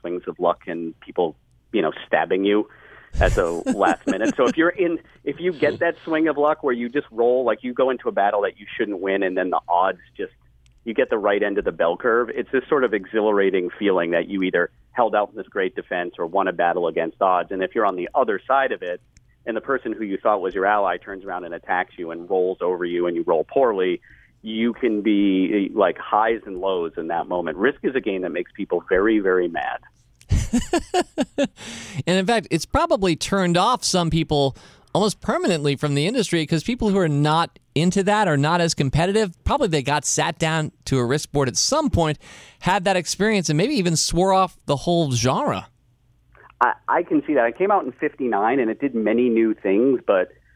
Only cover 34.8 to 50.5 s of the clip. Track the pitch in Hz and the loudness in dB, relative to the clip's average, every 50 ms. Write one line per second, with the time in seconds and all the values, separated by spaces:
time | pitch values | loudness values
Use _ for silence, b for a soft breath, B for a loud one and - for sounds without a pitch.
34.8 | B B B 165 214 202 - - - - 262 349 359 226 175 147 147 143 143 - | B B B 0 0 0 -2 -4 -4 -2 -2 0 0 0 0 0 0 -2 -2 0
35.8 | 151 147 143 143 147 196 254 262 185 - 175 165 151 - 165 156 - - 247 - | -2 0 0 0 0 0 0 -2 0 0 0 -2 0 0 -2 -2 -2 -2 -4 -2
36.8 | 226 208 190 196 180 156 143 143 147 151 156 165 165 - - - _ _ - 139 | 0 2 2 2 2 2 2 2 2 2 2 2 0 -2 -6 -16 _ _ 0 0
37.8 | 170 180 - 202 185 208 208 214 208 175 147 139 143 156 175 175 170 160 - - | 2 2 2 2 2 2 2 2 2 2 2 2 2 2 2 2 2 0 0 0
38.8 | 143 131 - 147 175 190 196 220 214 180 - _ - - 247 294 269 185 156 147 | 0 0 2 0 2 2 2 0 0 -2 -4 _ -2 -2 0 0 0 0 0 0
39.8 | 120 139 143 151 - - - 156 147 170 160 - 165 156 160 160 156 - - _ | 0 0 -2 -2 -2 -2 -2 -2 -2 -2 -2 -2 -2 0 0 0 -2 -4 -8 _
40.8 | - - 135 131 120 117 139 151 - - - 147 139 120 - - - - 277 311 | -4 0 0 2 2 2 0 -2 -2 -2 -2 0 0 0 0 -2 0 0 2 0
41.8 | 311 208 - 170 160 151 147 - B B B B B B B B B 180 190 202 | 2 2 2 2 2 0 -2 -4 B B B B B B B B B 0 0 2
42.8 | 175 202 185 180 156 - - - 202 220 214 190 156 - 151 156 202 277 302 214 | 2 0 0 0 -2 -4 -2 0 0 2 2 2 0 0 2 2 2 2 0 0
43.8 | 170 175 160 - - - 165 170 185 196 190 190 190 180 - - - - 143 135 | 0 0 0 0 0 0 0 2 2 4 4 4 2 0 -2 -6 -4 -4 -4 -2
44.8 | - 175 175 170 160 139 123 113 113 147 156 220 294 220 113 92 - - _ _ | 0 0 2 2 2 0 0 0 2 2 0 0 0 -2 -2 -4 -6 -12 _ _
45.8 | _ _ _ _ _ _ _ _ _ _ B B B B B - 123 120 - - | _ _ _ _ _ _ _ _ _ _ B B B B B 0 2 2 0 -2
46.8 | _ - 135 165 175 - 160 147 - 160 151 127 117 120 117 - 185 202 208 190 | _ -2 0 0 0 0 0 0 0 2 2 2 2 2 2 0 0 2 2 0
47.8 | 123 127 - - 156 147 - - 135 120 107 98 107 117 135 156 185 170 - - | 0 -4 -6 -4 -6 -6 -4 -4 -4 -2 0 2 2 2 2 2 2 0 0 -2
48.8 | 139 135 120 113 107 104 113 120 127 123 113 113 113 110 107 - - 98 98 107 | -2 -2 -2 0 0 2 2 2 2 2 2 2 2 0 -2 -2 0 0 2 4
49.8 | 127 139 127 - - - 101 92 90 - - b b b | 4 4 2 2 2 2 2 2 0 -2 -6 b b b